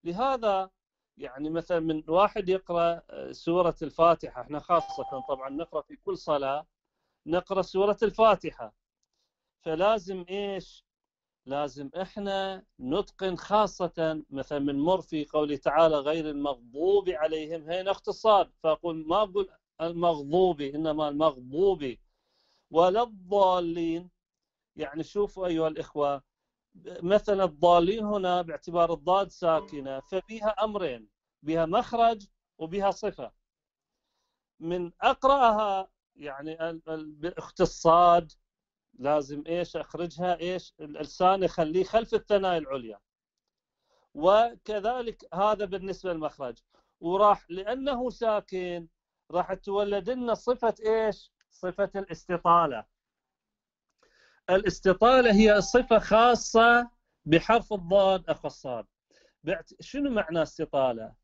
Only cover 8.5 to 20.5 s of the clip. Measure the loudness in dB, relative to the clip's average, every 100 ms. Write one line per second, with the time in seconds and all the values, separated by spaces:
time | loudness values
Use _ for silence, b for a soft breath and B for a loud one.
8.5 | -12 -16 _ _ _ _ _ _ _ _
9.5 | _ -8 0 2 0 -2 -10 -8 -8 -6
10.5 | -8 -12 -20 _ _ _ _ _ _ -8
11.5 | -6 -6 -8 -12 -10 -10 -8 -6 -4 -6
12.5 | -8 -16 _ -4 -4 -4 _ -6 -6 -2
13.5 | 0 0 -2 -6 -2 -4 -4 -8 -10 -6
14.5 | -4 -2 -2 0 0 -2 -8 -2 -2 0
15.5 | -2 0 4 4 4 0 -2 -4 -4 -6
16.5 | -6 -10 -4 2 2 2 -2 -2 -2 -6
17.5 | -8 -6 -6 -2 -4 -4 -2 4 4 4
18.5 | _ -2 0 -2 -6 -2 0 0 -2 -6
19.5 | _ _ _ -8 0 0 0 0 2 2